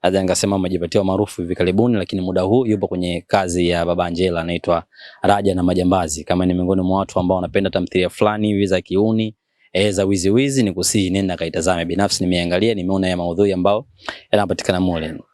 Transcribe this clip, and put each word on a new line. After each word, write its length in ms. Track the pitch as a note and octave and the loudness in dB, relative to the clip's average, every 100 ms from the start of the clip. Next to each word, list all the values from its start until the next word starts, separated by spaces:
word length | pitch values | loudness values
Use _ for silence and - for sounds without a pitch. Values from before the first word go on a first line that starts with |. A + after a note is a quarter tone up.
naweza 180 | F2+ F#2+ | 2 0
nikasema 340 | F#2 F2+ G2+ G2 | 0 0 0 0
wamejipatia 460 | F#2 F#2 E2+ G#2+ | -2 -2 -2 0
umaarufu 400 | G2 F#2+ G2+ - | 0 0 -2 -4
hivi 140 | E2+ F2+ | -8 -2
karibuni, 400 | F2+ F#2 A#2+ A2+ | 0 2 2 0
lakini 260 | F2+ G2 | -2 -4
muda 200 | F#2 F#2 | -2 -2
huu 240 | F#2 A#2 B2 | 2 2 2
yupo 220 | G#2 F#2+ | -2 -2
kwenye 360 | F2+ F2+ E2+ - | -2 -2 -4 0
kazi 400 | G2+ F#2 F2 F2 | 0 0 0 0
ya 160 | F2 E2+ | 0 0
Baba 200 | F2 F2 | 0 -2
Angela, 360 | E2+ F#2 E2+ | 0 -2 -2
anaitwa 420 | E2 F2 - E2+ - - - - | -4 -4 0 -2 -2 -20 -20 -4
Raja 340 | F#2 G2+ G2+ F2+ | 2 2 2 2
na 80 | |
Majambazi. 600 | F2+ F2+ F2+ F#2 E2+ D#2 | 2 2 2 2 0 -6
Kama 220 | D2+ F2+ F#2 | -2 0 2
ni 80 | |
miongoni 280 | F2+ F2+ F#2+ | 0 0 0
mwa 180 | F#2 F#2+ | 2 0
watu 200 | F#2+ - | 0 -2
ambao 160 | F2+ F#2 | 0 0
wanapenda 340 | F2 G2 G2 | 0 -2 -2
tamthilia 400 | F2+ F2+ F#2 F2+ | -2 -2 -2 -2
fulani 380 | - G#2+ G#2+ G#2+ | 0 0 2 0
hivi 200 | G2+ G2+ | 0 2
za 140 | F#2 | 0
kiuni, 540 | - F#2 G#2+ A2 A2 G#2+ _ _ _ | 0 0 2 2 -2 -6 _ _ _
eh, 180 | F2+ G#2 | 0 0
za 140 | F#2+ G2 | 2 0
wizi 240 | G2 F#2 | 2 2
wizi, 340 | G#2+ C#3 C3+ | 2 2 2
ni 80 | A2 | 0
kusihi 360 | F#2 F2 A2 F#2 | 0 0 0 2
nenda 280 | F#2+ G2 F2 | 0 0 -2
kaitazame. 480 | E2 E2 E2 F2 E2+ | -4 -2 0 0 -2
Binafsi 380 | F2 G2+ - | 0 0 0
nimeangalia, 500 | F#2 F2+ F2 F2 G#2+ | 0 0 0 2 2
nimeona 340 | G#2+ F2+ F#2+ F#2 | 0 -2 0 0
ya 100 | F2+ | 0
maudhui 360 | F2 E2+ G2+ | -2 0 2
ambao 320 | F#2 F#2 G#2 - _ - - - | 2 2 0 -2 _ -14 -14 -2
yanapatikana 480 | G#2 G2 F#2 - F#2 | 0 0 -4 -2 0
mule. 340 | F#2 E2+ D#2 D#2+ - | 0 0 -4 -10 -16